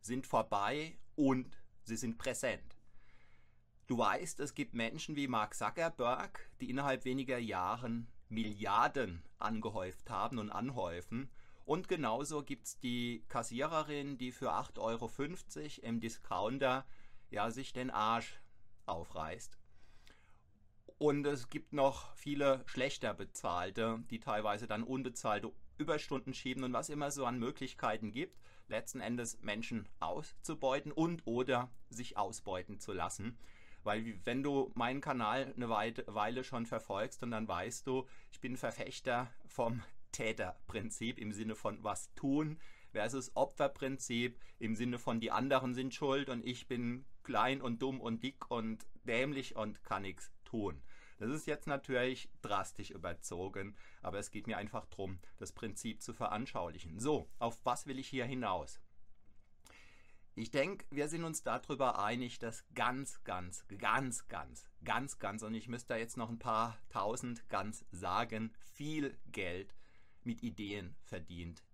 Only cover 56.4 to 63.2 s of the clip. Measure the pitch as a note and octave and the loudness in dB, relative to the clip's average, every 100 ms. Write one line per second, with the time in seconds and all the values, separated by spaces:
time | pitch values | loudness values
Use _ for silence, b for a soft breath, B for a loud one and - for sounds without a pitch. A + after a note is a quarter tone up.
56.4 | C3+ - E2+ E2 E2 D#2 C3 C#3+ - - | 0 -2 -2 -4 -8 -2 2 2 2 0
57.4 | A#2 - - B2 - C3 C3 C3 B2 C3 | 0 2 2 2 0 -4 -2 0 0 2
58.4 | A2 F2+ C#2 - - - - - - - | 2 2 0 -6 -8 -12 -12 -12 -14 -16
59.4 | - - B B B B B B B - | -18 -20 B B B B B B B -6
60.4 | A2+ - - - - C#3+ D3 E3 E3 D#3+ | 0 2 2 0 -4 0 0 0 -2 -2
61.4 | - A#2+ - C#3+ C3 - G#2 A#2+ A#2+ - | 0 0 0 4 4 6 2 2 -2 -2
62.4 | A#2 A2+ - - A#2 C3 C#3 - | -4 -4 -10 2 2 2 -4 -6